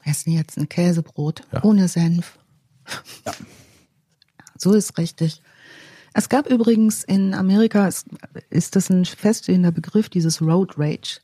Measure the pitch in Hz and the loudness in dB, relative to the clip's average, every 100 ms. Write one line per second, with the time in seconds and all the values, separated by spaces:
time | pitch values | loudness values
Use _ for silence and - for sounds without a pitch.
0 | 147 147 - 160 156 - 151 - 175 165 | -6 -4 -2 -2 -2 -6 -6 0 0 0
1 | 156 - 147 - - - 208 208 180 170 | -4 -6 -6 -6 -8 0 4 4 2 2
2 | 165 170 - - _ _ _ _ - - | 0 0 -4 -12 _ _ _ _ -16 -16
3 | - - - - - - _ _ _ _ | -16 -16 -14 -14 -16 -20 _ _ _ _
4 | _ _ _ _ - - 185 208 196 - | _ _ _ _ -20 -4 2 2 2 -4
5 | 170 - 160 - _ _ - - - - | -6 -2 -4 -4 _ _ -20 -20 -20 -20
6 | _ - - 262 285 247 233 220 220 - | _ -4 0 0 2 2 2 4 2 0
7 | - 196 196 190 190 202 226 214 196 - | -2 0 0 0 2 4 4 2 0 -2
8 | - - - - - 165 - 196 - 185 | -12 -20 -20 -20 -4 -2 0 0 2 0
9 | 180 - 208 226 - 185 175 170 - 214 | 0 -2 -2 -2 0 2 2 0 -2 -2
10 | 220 180 160 - 160 175 190 - 151 - | 0 0 -2 0 0 2 0 -2 -4 -4
11 | - - | -10 -16